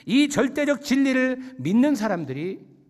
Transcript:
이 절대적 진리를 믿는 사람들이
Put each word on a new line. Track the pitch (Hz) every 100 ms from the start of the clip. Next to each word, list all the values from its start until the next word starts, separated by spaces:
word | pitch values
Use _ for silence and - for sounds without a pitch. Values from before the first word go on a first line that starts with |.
| -
이 | 254 294
절대적 | 214 269 294 285 285
진리를 | - 262 269 254 254 254 - -
믿는 | 135 226 294
사람들이 | 247 214 170 135 131 180 - - -